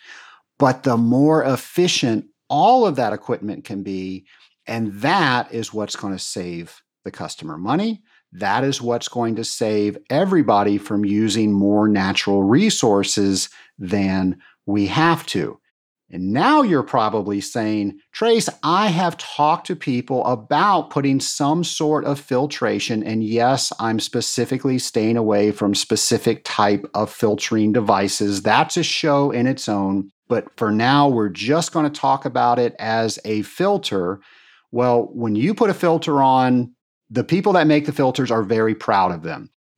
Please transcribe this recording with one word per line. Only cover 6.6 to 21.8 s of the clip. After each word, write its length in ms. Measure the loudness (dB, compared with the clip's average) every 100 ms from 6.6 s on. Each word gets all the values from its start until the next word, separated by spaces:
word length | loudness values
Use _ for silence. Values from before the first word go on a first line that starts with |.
| -12 -18 _ _
the 60 | -16
customer 460 | -12 -12 -12 -12 -8
money. 440 | -4 -2 -2 -6 _ _ _
That 320 | -6 -2 0
is 180 | 0 -2
what's 280 | -2 -4 -4
going 260 | -4 -2 -2
to 80 |
save 540 | -6 -4 -2 0 0 -2 -4
everybody 680 | 0 2 2 4 4 4 0
from 260 | 0 -2
using 460 | 0 2 2 2 2
more 380 | 2 4 4 4
natural 560 | 2 0 0 0 2
resources 1040 | 4 4 4 2 2 2 2 0 0 0 -4 -10 -20 -12
than 600 | -4 0 0 0 0 -2 _ _ -4
we 200 | -2 0
have 400 | 2 2 0 -2
to. 300 | -4 -4 -8 _ _ _ _ _
And 220 | -8 -4
now 300 | 0 2 2
you're 220 | 2 0
probably 560 | 0 0 0 0 -2 -4
saying, 580 | -6 -4 -2 -2 -4 -6 _
"Trace, 360 | -2 2 2 0 -4
I 260 | 0 2 2
have 280 | 2 0 -2
talked 500 | -8 0 2 2 -2
to 80 |
people 500 | -8 -4 -2 -2 -2 0
about 640 | -2 -2 0 2 2 0
putting 280 | -2 2 0
some 460 | -2 -2 0 0
sort 400 | -2 -2